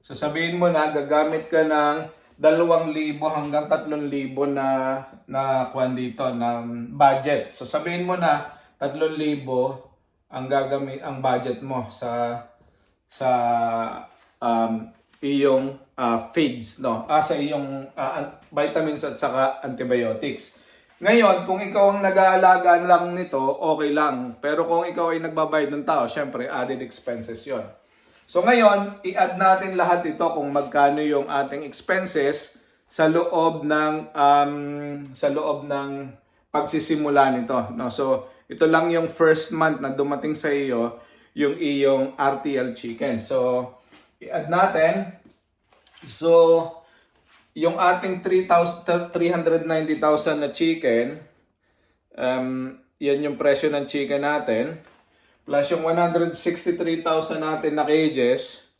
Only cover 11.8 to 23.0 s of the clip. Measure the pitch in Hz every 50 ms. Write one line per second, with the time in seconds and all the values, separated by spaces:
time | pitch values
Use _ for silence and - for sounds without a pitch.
11.8 | 113 - - - 127 120 117 120 120 117 117 120 - - _ _ _ _ _ _
12.8 | _ _ _ _ _ _ - - 135 127 127 120 120 120 120 117 117 117 117 113
13.8 | 113 117 - - - - _ _ _ _ _ _ 123 117 117 113 113 113 113 110
14.8 | 107 - _ _ _ _ - _ - 139 143 139 139 139 131 131 135 135 135 -
15.8 | - _ _ - 127 117 117 113 - - - 170 151 131 123 120 110 - - -
16.8 | 135 123 113 110 110 - 151 156 151 - - 143 143 147 151 143 139 135 139 135
17.8 | 135 - _ - 139 135 - 156 143 - - - _ _ - 147 147 147 - 160
18.8 | 156 151 147 143 - 143 - - 156 131 123 131 131 135 - - - - 120 -
19.8 | 127 123 127 120 117 110 110 - - 139 117 - - - - - _ _ _ _
20.8 | _ _ _ _ 170 196 233 233 220 196 180 175 170 185 190 190 208 190 - 208
21.8 | 202 196 196 202 196 190 185 190 190 190 185 185 190 185 185 185 175 180 175 175
22.8 | 180 180 180 170